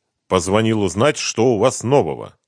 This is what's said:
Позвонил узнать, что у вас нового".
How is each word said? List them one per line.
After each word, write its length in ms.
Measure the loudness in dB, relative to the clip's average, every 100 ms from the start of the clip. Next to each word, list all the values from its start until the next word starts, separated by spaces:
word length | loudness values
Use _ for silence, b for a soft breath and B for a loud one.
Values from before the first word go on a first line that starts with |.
| _ _ _
Позвонил 540 | -2 2 0 2 0
узнать, 340 | -2 0 0 0
что 300 | -6 0 0
у 120 | 2
вас 240 | 0 0
нового". 540 | 0 0 0 -6 -12 -18